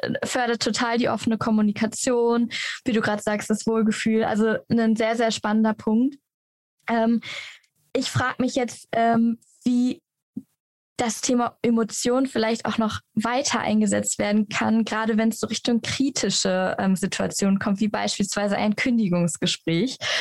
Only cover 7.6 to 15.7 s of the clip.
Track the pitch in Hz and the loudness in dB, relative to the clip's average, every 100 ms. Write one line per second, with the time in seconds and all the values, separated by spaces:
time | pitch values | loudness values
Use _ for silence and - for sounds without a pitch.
7.6 | _ _ _ 269 262 - 247 - 254 269 | _ _ _ -6 -4 -2 -2 0 -2 0
8.6 | 240 - - 226 233 233 233 226 _ _ | -4 -6 -6 0 2 4 2 0 _ _
9.6 | 247 247 247 - _ _ _ - - _ | 0 2 2 -2 _ _ _ -16 -16 _
10.6 | _ _ _ - 240 - - 240 233 - | _ _ _ -4 -4 -2 0 2 0 -2
11.6 | 233 226 220 - 247 254 269 233 220 226 | 0 2 0 -2 0 2 0 0 0 0
12.6 | 226 214 220 - - - 233 247 294 240 | -2 0 -2 -2 -6 -4 0 0 0 -2
13.6 | - 214 214 208 208 - 208 214 208 - | 0 2 2 0 -2 -2 0 2 0 0
14.6 | 220 220 220 214 220 220 226 226 214 220 | 2 2 0 -2 0 2 2 0 -4 -4
15.6 | - | 0